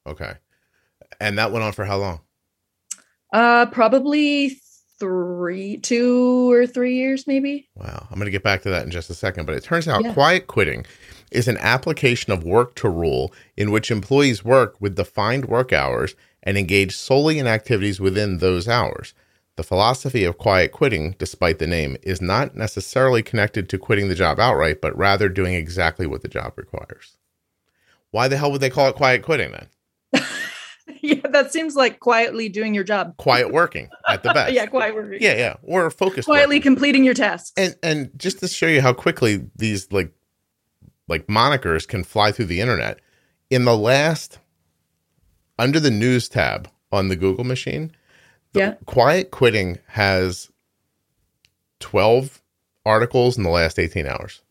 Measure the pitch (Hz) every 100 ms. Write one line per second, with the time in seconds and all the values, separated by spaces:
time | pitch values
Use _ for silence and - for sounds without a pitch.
0 | - - - - _ _ _ _ _ _
1 | - - 104 101 110 113 110 98 101 98
2 | 98 80 _ _ _ _ _ _ - -
3 | _ _ _ 214 240 240 240 247 220 269
4 | 277 294 294 285 277 269 _ _ _ -
5 | 196 185 175 180 175 185 196 208 - 240
6 | 247 247 247 247 247 240 247 247 247 254
7 | 262 269 285 269 277 285 - - - -
8 | - - 101 95 107 95 98 87 - 87
9 | - 85 98 90 78 78 - 170 160 135
10 | 233 175 147 180 - - 85 58 - -
11 | - - - - 123 110 107 127 170 151
12 | 127 120 - 92 82 107 123 - 110 85
13 | 82 64 67 - _ - 104 107 - 110
14 | 92 135 143 110 110 131 110 - 101 95
15 | 87 - 104 135 127 117 127 76 67 60
16 | 67 - _ _ - 98 87 98 95 -
17 | - 135 156 156 123 110 - 110 101 95
18 | 95 95 104 90 92 90 101 120 78 -
19 | - _ _ _ _ - - 92 110 127
20 | 135 127 87 - 110 95 82 - 143 90
21 | 78 - 82 - 90 80 80 85 73 64
22 | - 87 87 107 143 - 110 - - 131
23 | 131 120 - 113 104 107 92 95 - 104
24 | 98 87 87 69 120 80 80 78 78 -
25 | 98 98 101 92 90 90 80 90 85 -
26 | 82 - - - - - - - - -
27 | - _ _ _ _ _ _ _ _ _
28 | _ 107 131 139 147 139 135 143 135 -
29 | 131 123 - 151 73 50 - _ _ _
30 | _ 262 - - - - - - - -
31 | 294 294 285 285 269 320 320 277 240 -
32 | 247 226 233 226 220 190 220 208 190 208
33 | 170 - 139 123 123 156 170 78 - -
34 | - 196 - 320 - 247 208 262 220 220
35 | 208 196 208 113 120 - - 185 165 -
36 | 190 190 - 294 285 285 277 262 285 269
37 | 262 247 208 175 - - 185 - 165 151
38 | 127 - 180 - 185 - 165 151 131 123
39 | - - 117 104 62 - 110 101 - 98
40 | 80 _ _ _ _ _ _ _ - _
41 | - 82 - 107 131 139 87 80 - 98
42 | 85 107 104 101 95 87 123 92 55 -
43 | _ _ _ _ - 127 123 113 107 135
44 | 156 156 - - _ _ _ _ _ _
45 | _ _ _ _ _ - 123 156 147 104
46 | 123 123 - 110 67 50 - _ - 101
47 | 95 90 95 95 123 131 - 143 160 _
48 | _ _ _ _ _ 196 196 - - 127
49 | 123 180 - - 123 107 92 85 _ 113
50 | 98 92 92 90 - _ _ _ _ _
51 | _ _ _ _ _ _ _ - - 104
52 | 107 120 139 - _ _ _ _ 110 110
53 | 120 131 123 123 90 85 82 - 82 92
54 | 69 - 95 - _